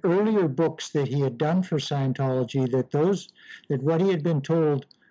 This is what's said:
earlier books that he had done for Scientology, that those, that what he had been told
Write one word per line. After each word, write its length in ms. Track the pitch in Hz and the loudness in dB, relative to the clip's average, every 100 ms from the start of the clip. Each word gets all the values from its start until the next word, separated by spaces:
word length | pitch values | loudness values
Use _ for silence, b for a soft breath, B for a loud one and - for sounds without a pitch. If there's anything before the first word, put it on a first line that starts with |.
earlier 460 | 185 180 214 214 170 | 0 2 2 2 0
books 400 | 131 160 160 - | 2 -2 -2 -6
that 180 | 151 131 | -2 -2
he 140 | 139 | 0
had 160 | 135 117 | -2 0
done 260 | 151 175 | 0 0
for 140 | 185 156 | 0 -2
Scientology, 920 | - 143 135 131 135 131 120 139 131 | -2 -2 -2 0 0 0 -2 -2 0
that 200 | 127 123 | 0 0
those, 380 | 143 165 190 - B B B B | 0 2 0 -4 B B B B
that 120 | 143 | -2
what 200 | 139 165 | 0 2
he 80 | 190 | 2
had 140 | 180 | 0
been 180 | 151 156 | 0 -2
told 440 | 139 165 156 143 - b b | 0 0 2 0 -4 b b